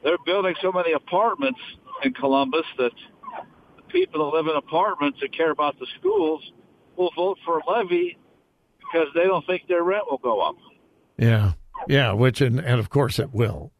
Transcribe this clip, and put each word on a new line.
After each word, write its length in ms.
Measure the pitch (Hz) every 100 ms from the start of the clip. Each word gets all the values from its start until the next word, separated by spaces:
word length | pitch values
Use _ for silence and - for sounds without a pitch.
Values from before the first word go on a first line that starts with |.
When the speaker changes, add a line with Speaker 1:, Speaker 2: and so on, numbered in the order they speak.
Speaker 1:
they're 140 | 139 175 -
building 280 | 190 185 170
so 100 | 185
many 200 | 185 170
apartments 680 | 156 - 180 226 190 - 254 - - - -
in 100 | 135
Columbus 520 | 127 135 135 135 - 113 -
that 140 | 123 - - _ - - - - _ -
the 40 |
people 460 | - 180 185 160 147
that 80 | 160
live 100 | 160
in 80 | 156
apartments 640 | - 160 208 180 143 139
that 100 | 135
care 180 | - 165
about 300 | 147 147 139
the 80 | 127 -
schools 540 | 180 214 160 156 - _ _ _ _ -
will 160 | 180 165
vote 240 | 185 185 -
for 140 | 165
a 120 | 151
levy 460 | 220 190 175 175 - _ _ _ _ _ _
because 280 | - 165 151 156
they 80 |
don't 220 | 185 180 151
think 180 | 185 -
their 160 | 175
rent 200 | 170 202 190
will 80 | 139
go 220 | 127 107
up. 140 | 80 - - _ _ _ _ -
Speaker 2:
Yeah. 360 | 117 113 101 82 - - -
Yeah, 240 | 139 123
which, 300 | 101 127 117
and, 180 | 131 120
and 200 | - 123
of 100 | 104
course 280 | 139 131 -
it 160 | -
will. 380 | 107 110 82 - _